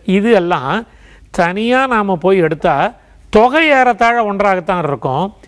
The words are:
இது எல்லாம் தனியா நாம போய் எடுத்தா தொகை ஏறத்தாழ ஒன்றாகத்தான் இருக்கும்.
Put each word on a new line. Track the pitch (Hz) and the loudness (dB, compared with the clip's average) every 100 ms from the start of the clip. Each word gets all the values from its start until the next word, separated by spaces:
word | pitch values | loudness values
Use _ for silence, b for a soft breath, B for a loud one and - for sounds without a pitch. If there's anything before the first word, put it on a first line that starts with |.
இது | - 190 220 | -2 -2 2
எல்லாம் | 208 175 165 131 202 226 b b b - | 2 2 -2 -4 -6 -8 b b b -8
தனியா | - 175 190 226 254 269 | -2 -2 -2 -2 0 0
நாம | 226 202 180 | -2 -2 -2
போய் | 180 196 | 0 2
எடுத்தா | 160 156 180 139 196 - b b - | 0 0 0 0 -2 -6 b b 0
தொகை | 208 247 302 311 | 2 4 2 2
ஏறத்தாழ | 269 247 208 233 240 | 2 2 2 0 0
ஒன்றாகத்தான் | 214 196 202 185 170 180 | -2 -2 0 -2 -2 -4
இருக்கும். | 156 139 139 135 196 - | -2 -4 -4 -4 -4 -8